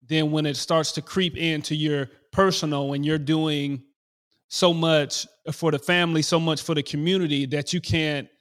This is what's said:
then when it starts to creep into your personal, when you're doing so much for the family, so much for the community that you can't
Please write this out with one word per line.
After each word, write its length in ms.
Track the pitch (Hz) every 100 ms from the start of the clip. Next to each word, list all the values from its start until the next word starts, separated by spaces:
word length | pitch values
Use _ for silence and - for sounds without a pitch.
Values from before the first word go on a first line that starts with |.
| 127
then 240 | 160 156
when 140 | 156 151
it 100 | 135
starts 340 | - 165 151
to 80 | -
creep 360 | - - 180 -
into 380 | 165 156 - 151
your 340 | 151 147 135 _ _
personal, 560 | - 196 - 156 143 139
when 160 | 139
you're 140 | 143 156
doing 640 | 143 156 156 147 143 139 - _ _ _ _ _ _
so 260 | - 185
much 540 | 165 165 156 143 - - _ -
for 200 | 156 165
the 60 | 147
family, 420 | - 175 175 160
so 180 | 151 170
much 220 | 165 156
for 100 | -
the 80 | 156
community 640 | 139 147 160 190 170 143 139
that 280 | 143 139
you 80 | 180
can't 460 | 165 170 156 147 - _